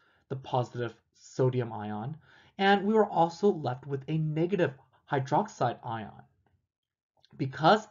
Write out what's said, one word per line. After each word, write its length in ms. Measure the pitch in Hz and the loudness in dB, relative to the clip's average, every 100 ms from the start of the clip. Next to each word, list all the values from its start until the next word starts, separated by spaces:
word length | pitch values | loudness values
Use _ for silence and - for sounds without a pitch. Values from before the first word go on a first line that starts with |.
| _ _ - | _ _ -12
the 60 | 131 | -12
positive 600 | - 131 120 120 117 - _ | -4 -2 -2 -4 -8 -8 _
sodium 580 | _ - - 127 123 117 | _ -10 -2 0 0 -4
ion, 440 | 107 104 104 117 156 _ _ _ - | -6 -8 -6 -8 -10 _ _ _ 0
and 260 | 196 202 | 4 4
we 100 | 196 | 4
were 120 | 220 202 | 4 4
also 460 | - 165 - 202 | 4 2 2 0
left 340 | 170 135 127 139 | 2 -2 -6 -6
with 160 | 139 - | -8 -4
a 100 | 160 | -2
negative 560 | 156 151 175 185 151 - _ _ - | -2 0 0 2 0 -2 _ _ -4
hydroxide 680 | 143 131 151 208 - 131 - | -4 0 0 0 -2 -4 -4
ion. 380 | 123 113 104 - - _ _ _ _ _ _ _ _ _ _ 139 | -8 -10 -10 -16 -20 _ _ _ _ _ _ _ _ _ _ -8
Because 500 | 135 131 156 214 - | -8 0 4 4 2